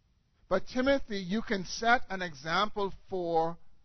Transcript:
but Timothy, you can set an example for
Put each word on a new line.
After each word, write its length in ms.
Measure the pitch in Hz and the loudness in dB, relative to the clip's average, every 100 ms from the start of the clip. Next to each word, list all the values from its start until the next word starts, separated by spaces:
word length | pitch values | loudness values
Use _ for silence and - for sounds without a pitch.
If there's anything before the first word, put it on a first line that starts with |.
| _ _ _ _ _ | _ _ _ _ _
but 180 | 190 - | -2 0
Timothy, 520 | 254 262 277 - 202 | 0 2 2 0 -4
you 220 | 180 214 | -2 -2
can 220 | - 196 175 | 0 -2 -2
set 360 | - 226 247 - | -2 4 4 2
an 120 | 190 | -4
example 720 | 175 139 160 175 214 214 196 - - | -6 -8 -2 0 2 0 -4 -4 -6
for 480 | 190 170 165 165 170 - - | -4 2 2 2 -2 -12 -18